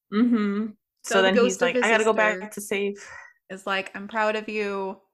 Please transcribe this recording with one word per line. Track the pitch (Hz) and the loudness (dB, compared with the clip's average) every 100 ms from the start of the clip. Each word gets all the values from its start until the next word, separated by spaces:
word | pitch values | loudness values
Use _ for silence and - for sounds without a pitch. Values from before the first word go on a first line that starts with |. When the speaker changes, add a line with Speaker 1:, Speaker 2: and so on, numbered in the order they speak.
| - | -4
Speaker 1:
Mm-hmm. | 208 240 233 202 202 220 - _ _ | 2 4 4 2 -2 -6 -10 _ _
Speaker 2:
So | - | -2
Speaker 1:
So | 202 | 2
Speaker 2:
the | |
Speaker 1:
then | 190 | 4
he's | 190 | 4
Speaker 2:
ghost | - - | 2 2
of | 180 | 0
Speaker 1:
like, | 247 | 2
Speaker 2:
his | |
Speaker 1:
"I | 233 | 2
gotta | 220 | 4
go | 220 | 4
Speaker 2:
sister | 220 214 190 | 4 2 0
Speaker 1:
back | 208 | -8
to | - | -12
save." | - 196 202 202 - - - _ - | -6 -4 -4 -6 -16 -20 -20 _ -18
Speaker 2:
is | 190 202 | -12 -6
like, | 196 190 202 | -6 -6 -12
"I'm | 202 | -8
proud | 226 214 214 | -2 0 0
of | 220 | -4
you. | 214 202 196 190 190 _ | -4 -4 -4 -6 -10 _